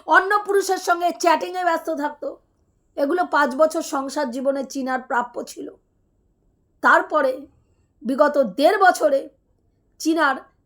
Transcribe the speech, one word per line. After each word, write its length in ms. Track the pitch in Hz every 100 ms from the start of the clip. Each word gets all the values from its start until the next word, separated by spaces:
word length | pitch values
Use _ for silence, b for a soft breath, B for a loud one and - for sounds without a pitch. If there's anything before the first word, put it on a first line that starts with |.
| -
অন্য 340 | 330 381 415 403
পুরুষের 320 | 403 370 370
সঙ্গে 340 | - 339 349 330
চ্যাটিংয়ে 440 | 349 311 359 359
ব্যস্ত 320 | 349 330 330 311
থাকতো। 420 | 294 - 277 - _ _ _ _ _ -
এগুলো 300 | 285 359 349
পাঁচ 300 | 302 285 262
বছর 260 | 311 330
সংসার 500 | 311 277 269 294 277
জীবনে 320 | 247 262 277
চীনার 380 | 254 277 262 254
প্রাপ্য 420 | 247 240 240 -
ছিল। 260 | - - - - _ _ _ _ _ _ _ _ _ _
তারপরে 640 | 240 320 392 311 269 262 269 _ _ _ _ _
বিগত 360 | 233 262 294 294
দেড় 400 | 247 180 302 415
বছরে 520 | 370 - 302 269 - _ _ _ _ _ _ _
চীনার 360 | 311 330 294 262 - _